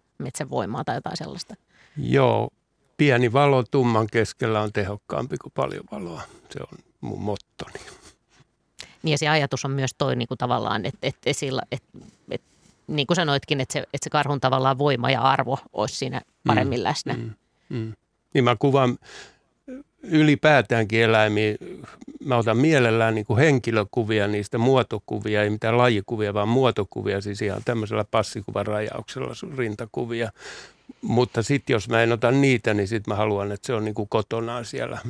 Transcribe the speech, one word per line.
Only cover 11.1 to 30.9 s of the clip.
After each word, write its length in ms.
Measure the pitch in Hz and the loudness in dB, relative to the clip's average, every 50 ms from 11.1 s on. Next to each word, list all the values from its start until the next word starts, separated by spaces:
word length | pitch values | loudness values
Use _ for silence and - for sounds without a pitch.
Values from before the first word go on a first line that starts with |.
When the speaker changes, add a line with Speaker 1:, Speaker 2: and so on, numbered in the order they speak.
| 135 _ - | -6 _ -4
Speaker 1:
et 100 | - 143 | -4 -2
sillä, 260 | - - 135 131 127 - - - | -2 -2 -4 -4 -4 -6 -6 -8
et, 100 | 127 _ _ - - - - - _ _ - | -10 _ _ -20 -20 -20 -20 -20 _ _ -10
et, 120 | - - _ _ _ _ _ _ _ _ _ | -10 -10 _ _ _ _ _ _ _ _ _
niin 200 | - 156 151 139 | -6 -2 -2 2
kuin 100 | - 175 | 2 2
sanoitkin, 440 | 175 175 151 143 139 - - 151 139 | 2 2 2 2 0 2 0 -2 -2
että 120 | 131 - - | -2 -4 -4
se, 120 | 147 131 - - | -6 -6 -6 -8
et 80 | 143 - | -8 -6
se 80 | 143 | -2
karhun 300 | - 151 143 143 147 135 | -2 0 0 0 0 0
tavallaan 380 | - 131 127 135 131 135 135 127 | 2 2 2 2 2 2 0 2
voima 320 | 143 147 139 120 117 127 | 2 0 2 0 0 0
ja 100 | 135 117 117 | 0 2 2
arvo 360 | 135 135 139 131 117 131 - - - - | 2 2 2 0 -2 -2 -6 -6 -8 -4
olisi 240 | - 104 127 - | -4 -4 -4 -4
siinä 240 | - 135 131 127 127 - _ _ _ - | -6 -6 -6 -6 -8 -10 _ _ _ 2
paremmin 320 | - 139 123 127 135 - 123 | 2 4 4 4 2 0 -2
Speaker 2:
Mm. 40 | 98 | -2
Speaker 1:
läsnä. 300 | 87 143 - - - 120 | -2 -2 -4 -4 -8 -6
Speaker 2:
Mm. 160 | 120 117 113 107 _ _ _ _ _ _ - | -6 -8 -10 -12 _ _ _ _ _ _ -10
Mm. 240 | - 120 113 113 107 - _ _ _ _ _ _ - | -8 -6 -6 -8 -10 -14 _ _ _ _ _ _ 0
Niin 100 | 147 127 | 2 4
mä 120 | 120 123 110 | 4 2 2
kuvaan 400 | - 143 131 139 131 123 120 - _ - - - - - _ _ _ _ _ _ _ - 254 262 294 _ _ _ - | 2 2 4 4 2 2 0 -2 _ -18 -20 -20 -20 -20 _ _ _ _ _ _ _ -18 -18 -18 -18 _ _ _ -6
ylipäätäänkin 1000 | 220 - 156 156 151 143 135 - 156 151 135 113 - 127 117 110 95 107 113 113 | 2 4 6 6 6 6 4 4 4 6 4 4 2 2 0 0 2 2 2 4
eläimiä. 520 | 113 113 110 107 107 107 104 107 107 107 - - - - - - - - - - - - - - | 4 6 6 4 4 2 2 0 0 -2 -4 -8 -14 -16 -16 -18 -18 -20 -20 -20 -18 -16 -10 -4
Mä 120 | 151 127 | 0 0
otan 200 | 117 113 113 110 | 2 2 2 2
mielellään 580 | 113 135 160 160 139 123 117 113 113 113 113 110 | 4 4 4 4 4 4 4 4 2 2 2 0
niinku 220 | 110 107 - 113 | 0 -2 0 2
henkilökuvia, 920 | 107 147 165 143 127 110 - 113 110 104 98 - 123 113 104 110 107 101 101 | 4 4 4 4 2 2 0 0 0 0 -2 -2 -2 0 0 2 0 0 0
niistä 300 | 104 104 101 - - 120 | -2 -4 -4 -4 -2 0
muotokuvia, 840 | 117 127 135 131 117 - - 104 - - - 107 104 110 107 104 104 | 2 4 4 4 2 0 -2 -8 -8 -6 -8 -6 -4 -2 0 2 2
ei 80 | 104 | 2
mitään 280 | 104 107 - 113 113 120 | 0 -2 0 0 4 4
lajikuvia, 560 | 123 123 117 101 95 - 120 110 107 101 101 | 4 4 4 2 -2 -4 -4 -2 -2 -2 0
vaan 140 | 107 101 104 | 0 0 2
muotokuvia, 720 | 117 131 131 123 110 - 101 - - 113 101 101 98 101 | 2 4 4 2 2 0 -2 -4 -4 -6 -4 -2 -2 -4
siis 220 | 98 104 101 101 107 | -4 -6 -6 -4 -4
ihan 200 | 104 98 101 110 | -4 -4 -4 -4
tämmöisellä 400 | - 123 117 107 104 110 107 104 - | -4 -4 -4 -4 -4 -2 -4 -2 0
passikuvarajauksella 1200 | - 117 104 - - 117 101 - 104 104 101 107 107 104 107 107 - 127 - - - 131 131 127 120 | 0 0 0 0 -4 -10 -10 -6 -4 -4 -4 -2 -4 -4 -4 -6 -8 -10 -12 -12 -10 -10 -10 -10 -10
su-, 220 | - - - 147 131 | -10 -14 -12 -8 -6
rintakuvia. 760 | 123 110 104 104 117 110 - 131 127 113 117 117 117 110 - - - - - - - - _ _ _ - | -6 -6 -6 -8 -10 -10 -6 -6 -6 -4 -4 -4 -4 -6 -6 -12 -18 -18 -18 -18 -20 -20 _ _ _ -20